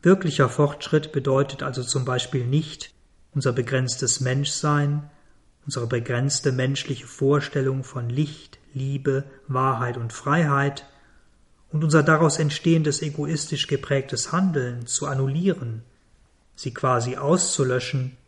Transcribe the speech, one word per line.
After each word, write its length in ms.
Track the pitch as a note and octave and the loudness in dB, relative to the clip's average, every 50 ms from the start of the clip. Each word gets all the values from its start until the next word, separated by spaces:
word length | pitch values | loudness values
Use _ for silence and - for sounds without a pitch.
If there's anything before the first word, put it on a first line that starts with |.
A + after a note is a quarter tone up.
Wirklicher 480 | - F3 F#3+ F#3+ F#3+ D#3+ C#3+ - C#3 A#2+ | 8 6 6 6 4 -4 2 2 2 2
Fortschritt 640 | - - D3 C#3+ D3 - - - - D3+ D3+ - | 4 2 0 0 0 -6 -4 0 0 0 0 0
bedeutet 500 | - C#3+ B2 C#3 C3 C3+ C#3+ C#3 - - | -6 -4 0 2 2 2 2 0 -4 -8
also 220 | C3+ C#3 B2+ C3 B2 | -8 -6 -6 -6 -4
zum 220 | A#2 - C3+ B2+ | -2 -2 -2 -2
Beispiel 400 | C3 B2+ B2 - - - C3 A#2+ | -2 -2 -4 -4 -2 -2 -2 0
nicht, 480 | B2 C3+ D#3 D#3+ - - - - - _ _ _ _ _ _ - _ _ | 2 2 0 0 0 -10 -14 -16 -18 _ _ _ _ _ _ -20 _ _
unser 200 | C#3 B2+ C#3 A#2 | -2 0 0 0
begrenztes 680 | C3 A#2+ A#2 C3+ B2+ B2+ B2 - - C3 A#2 - - | 0 -2 0 0 -2 0 -2 -4 -4 -2 -2 0 0
Menschsein, 880 | B2+ B2+ B2+ C#3 C#3+ C#3 - - - D3+ D3 D3 D3 C#3+ D3 D3 D3 - - - _ _ _ _ _ _ _ _ _ | 0 0 0 0 0 -2 -4 -2 0 2 2 2 2 2 0 -2 -4 -8 -20 -20 _ _ _ _ _ _ _ _ _
unsere 220 | C#3+ - C3 A#2+ | -8 -4 -4 -2
begrenzte 640 | A#2 B2+ A#2 A#2 - B2+ A#2+ C3 C#3 - - - C#3+ | -2 -2 -2 -2 -2 -2 0 0 0 0 0 0 0
menschliche 540 | B2+ B2+ B2+ C3+ C#3 C3+ - - C#3 A#2 - | 0 2 0 0 0 -2 -4 -6 -6 -8 -8
Vorstellung 760 | - - - C#3 C3+ D3 D3 C#3+ - - D3 C3+ C3+ C3+ C3+ B2+ | -18 -6 0 2 4 4 2 2 0 -2 -2 0 0 -2 -2 -6
von 260 | - - B2 A#2+ A#2+ | -6 -8 -6 -6 -2
Licht, 500 | A#2+ C3+ D#3 D3+ - - - - - _ _ - - | 0 0 0 -2 -2 -14 -20 -20 -20 _ _ -12 -8
Liebe, 520 | C3 C3 C#3 C#3 C3+ C3+ C#3+ C3+ C3+ C#3 - - - - | -6 -4 -4 -4 -2 0 0 0 0 -2 -6 -14 -20 -10
Wahrheit 500 | - C3 B2+ C3 C3+ C3 A#2 B2 A#2+ A#2+ | -4 -2 0 2 2 0 0 -2 -4 -4
und 160 | A#2+ A#2 A2+ - | -4 -6 -8 -8
Freiheit 720 | - - C#3+ D3 E3 E3 D3 C#3 C#3 C#3 C#3+ C#3+ - - - _ _ _ _ _ - _ _ _ _ _ _ _ _ _ _ | -6 -2 2 2 2 4 2 2 2 2 0 -2 -6 -16 -20 _ _ _ _ _ -20 _ _ _ _ _ _ _ _ _ _
und 120 | - D3+ D#3+ | -2 0 2
unser 180 | D#3 D3 D#3+ | 6 6 6
daraus 380 | D3 E3 D#3+ D3+ E3 D#3 - - | 6 6 6 6 4 2 2 2
entstehendes 600 | D#3 D3 - - - E3 E3 E3 D#3 D3 C#3 - | 0 -2 -2 0 2 4 4 4 4 2 0 -2
egoistisch 680 | D#3 D3+ D3 - D3 D3+ E3 D3 - - D3+ C#3 - | -4 -6 -4 -4 -4 -2 -2 -4 -2 -4 -4 -4 -2
geprägtes 640 | - D3 C3+ - - C#3 C#3 C3+ - - A#2+ - - | -2 -2 -4 -2 0 -2 -2 -2 -2 -4 -6 -4 -2
Handeln 560 | - F3 G3 F#3+ D#3+ D3 B2+ B2 A#2+ A#2+ A#2+ | 0 2 2 2 2 0 -2 -2 -4 -8 -8
zu 180 | - - - D3 | -6 -4 -4 -4
annullieren, 760 | C#3+ C#3 C3+ C3+ C3+ C3+ D#3+ F3+ F#3+ E3+ - - A#2 A2+ A2+ - - _ _ _ _ _ _ _ _ _ _ _ _ _ - | -2 -2 0 0 0 0 0 2 0 0 0 -4 -8 -8 -8 -10 -16 _ _ _ _ _ _ _ _ _ _ _ _ _ -10
sie 140 | - C3+ A2+ | -10 -8 -6
quasi 420 | - - C3 B2+ A#2+ A#2 B2+ B2+ | -2 0 2 2 2 0 -2 -4
auszulöschen 1000 | - C#3 C#3+ E3+ F#3 - - - - C#3 B2+ B2+ B2+ - - - C3+ B2+ B2+ - - _ | -4 2 2 2 2 2 0 0 0 2 2 2 0 -2 -2 -4 -4 -4 -4 -8 -14 _